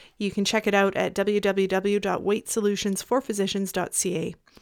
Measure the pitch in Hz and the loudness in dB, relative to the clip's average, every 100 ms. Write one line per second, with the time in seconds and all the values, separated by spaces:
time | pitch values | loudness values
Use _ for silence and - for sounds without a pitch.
0 | - - 202 208 202 220 214 202 196 - | -18 -6 -4 0 0 0 2 4 2 2
1 | - 185 196 208 202 196 190 190 196 202 | -2 0 0 2 2 2 2 0 0 0
2 | 196 180 190 214 - - 208 202 202 190 | 0 -2 0 -2 -2 0 0 0 -2 -2
3 | - 254 - 202 196 196 196 190 175 - | 0 -2 0 -2 -2 -2 -4 -4 -4 -2
4 | 190 160 170 170 _ - | -2 -2 -4 -8 _ -20